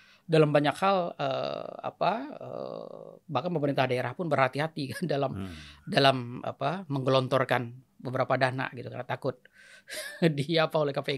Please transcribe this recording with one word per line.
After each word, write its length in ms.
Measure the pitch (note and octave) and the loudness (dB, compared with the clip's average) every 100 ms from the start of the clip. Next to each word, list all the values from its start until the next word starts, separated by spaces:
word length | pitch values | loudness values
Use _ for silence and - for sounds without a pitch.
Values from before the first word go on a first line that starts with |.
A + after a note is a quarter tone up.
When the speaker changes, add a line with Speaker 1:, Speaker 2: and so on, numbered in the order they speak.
| - - | -20 -20
Speaker 1:
dalam 280 | - D#3 D3+ | 2 6 6
banyak 240 | D3 D3 | 6 4
hal, 360 | - G3 G3 F3 - | 2 2 2 0 -2
eh, 540 | C#3+ C3 - - - - | -2 -2 -2 -4 -8 -8
apa, 300 | C3 - E3 A3 C#4+ - | -10 0 0 0 -6 -12
eh, 720 | B2 B1 C2 A1 A1 G#1+ G#1 - - | -10 -8 -8 -8 -12 -14 -16 -18 -6
bahkan 240 | C3 F3+ | -4 0
pemerintah 340 | E3 C#3+ C#3 | 0 2 2
daerah 300 | B2+ B2+ B2 | 2 0 -2
pun 120 | B2 F3 | -4 0
berhati-hati 560 | C#3+ C3 C#3 D#3+ D#3 C3+ | 2 2 2 -4 -4 -8
<laughs> 60 | |
kan 100 | - - | -4 -2
dalam, 260 | C#3+ C3+ | 0 -2
Speaker 2:
Hmm. 200 | G2 F#2+ D#2 D2+ - - | -4 -8 -10 -16 -16 0
Speaker 1:
dalam 300 | E3 C#3 C3 A#2+ B2 | 4 6 4 -2 -8
apa, 460 | - - C#3 F3+ F3 | -8 -4 -4 -4 -4
menggelontorkan 840 | C#3 B2+ C3 B2+ C3+ B2+ B2+ A#2+ B2 - _ | -2 4 4 4 0 2 0 0 -10 -20 _
beberapa 400 | - B2+ B2 C3 | -6 -2 0 2
dana 340 | C3 C3 B2+ | 2 0 -6
gitu, 180 | B2 A#2+ | -8 -10
karena 160 | A#2+ | -10
takut 380 | B2 B2+ C3+ - _ _ - - - | -8 -4 -4 -6 _ _ -20 -20 -14
<laughs> 340 | - - - E3+ C#3+ | -12 -12 0 2 2
di 160 | C3+ D#3+ | 0 2
apa 200 | D#3 D#3+ | 2 2
oleh 160 | D3 | 0
K 80 | C#3 | 0
P 80 | C#3 | -4